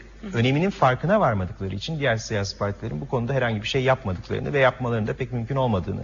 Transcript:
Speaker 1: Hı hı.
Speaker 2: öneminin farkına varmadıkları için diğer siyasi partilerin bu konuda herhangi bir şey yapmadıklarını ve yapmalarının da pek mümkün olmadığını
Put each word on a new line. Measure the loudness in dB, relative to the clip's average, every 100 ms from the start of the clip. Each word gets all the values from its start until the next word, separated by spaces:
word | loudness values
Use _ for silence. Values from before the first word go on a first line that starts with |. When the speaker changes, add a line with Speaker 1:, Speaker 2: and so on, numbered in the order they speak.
| -10 -16
Speaker 1:
Hı | -4
hı. | 0
Speaker 2:
öneminin | 2 4 2
farkına | 4 4 4 2 4
varmadıkları | 4 2 -2 -4 -6 -4
için | -6 -2
diğer | 0 0
siyasi | -2 -2 -2 -2
partilerin | -4 -4 -8 -6
bu | -4
konuda | -2 0
herhangi | 0 0 -2
bir | -2
şey | 0
yapmadıklarını | 2 2 0 -6 -4 -4 -2
ve | 4
yapmalarının | 4 2 -2 0 -2
da |
pek | -2 -4
mümkün | -4 -2 0
olmadığını | 2 0 -2 -6